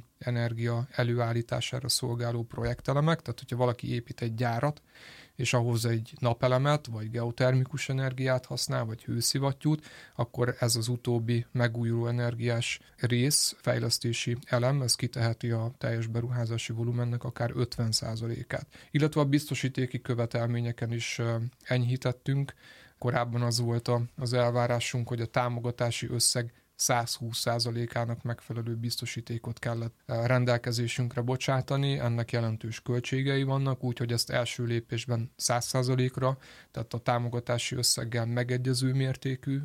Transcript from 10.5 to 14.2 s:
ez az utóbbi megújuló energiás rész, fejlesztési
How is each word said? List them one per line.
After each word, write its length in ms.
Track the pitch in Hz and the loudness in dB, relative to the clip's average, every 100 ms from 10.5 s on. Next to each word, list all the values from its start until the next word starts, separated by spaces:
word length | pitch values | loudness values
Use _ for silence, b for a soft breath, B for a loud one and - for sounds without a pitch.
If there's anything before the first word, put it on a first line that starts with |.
| - | 0
ez 160 | 120 113 | 2 2
az 120 | 113 | 0
utóbbi 580 | 120 123 120 113 120 - | -2 0 0 2 0 0
megújuló 560 | 127 120 117 117 117 117 | 0 0 2 0 0 0
energiás 720 | 120 120 117 120 117 - - b b | 0 -2 0 0 0 -2 -6 b b
rész, 580 | 117 120 131 - - - | 0 2 4 2 0 -2
fejlesztési 800 | 123 123 117 - 117 117 | -2 0 0 0 0 -2